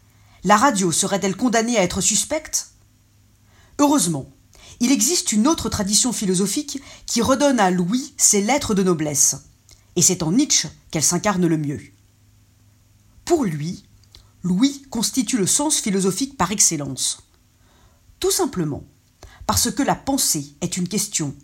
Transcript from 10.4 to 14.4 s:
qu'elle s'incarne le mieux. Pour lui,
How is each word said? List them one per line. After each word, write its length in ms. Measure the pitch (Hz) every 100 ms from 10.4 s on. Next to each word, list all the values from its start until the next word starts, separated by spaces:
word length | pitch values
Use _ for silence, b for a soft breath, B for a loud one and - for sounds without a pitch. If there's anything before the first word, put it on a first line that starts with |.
| 302 - 147 - -
qu'elle 120 | 160
s'incarne 440 | - 175 208 185 170
le 100 | 160
mieux. 240 | 147 131 - _ _ _ _ _ _ _ _ _ _ _ _ -
Pour 200 | - 330
lui, 420 | 220 151 156 196 - _ _ b b b